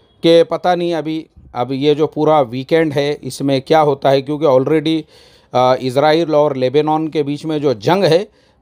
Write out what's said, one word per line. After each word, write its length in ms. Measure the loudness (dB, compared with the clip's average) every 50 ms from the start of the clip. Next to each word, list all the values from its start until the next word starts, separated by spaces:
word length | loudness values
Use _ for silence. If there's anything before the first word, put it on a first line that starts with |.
| _ _ _ _ 2
कि 200 | 4 4 4 4
पता 320 | 2 -2 -4 -2 -2 -2
नहीं 200 | -2 -2 -4 -4
अभी, 320 | -6 -6 -6 -8 -10 -10 -14 _ -20 -20 -12 -8
अब 180 | -6 -6 -4 -4
ये 220 | -2 0 0 2
जो 120 | 2 0
पूरा 340 | -2 -2 -2 0 2 2 2
वीकेंड 520 | 2 0 -4 -8 -6 -2 0 0 0 0 0
है 260 | -2 -2 -2 -4 -6 -8
इसमें 380 | -12 -10 -6 -4 -2 -2 -2 0
क्या 180 | 0 2 2
होता 300 | 2 2 0 0 0 0
है, 120 | 0 0 0
क्योंकि 240 | -4 -4 -2 0
already, 560 | 2 2 2 2 2 0 0 0 -2 -4 -4 -6 -10 _ -20 -20 _ _ _ _ _ -2
अ, 200 | 0 2 2 2 0
इजराइल 540 | -2 -2 0 0 2 2 2 2 0 0 2
और 220 | 2 2 2 0
लेबनान 520 | -2 -2 0 0 0 0 0 0 -2 -2 -2
के 140 | -4 -4 -4
बीच 220 | -4 -6 -8 -6
में 160 | -6 -6 -2
जो 140 | -2 -2 -2
जंग 300 | -2 0 0 0 2 2
है 240 | 2 2 2 0 -2 _ _ _ _ _ _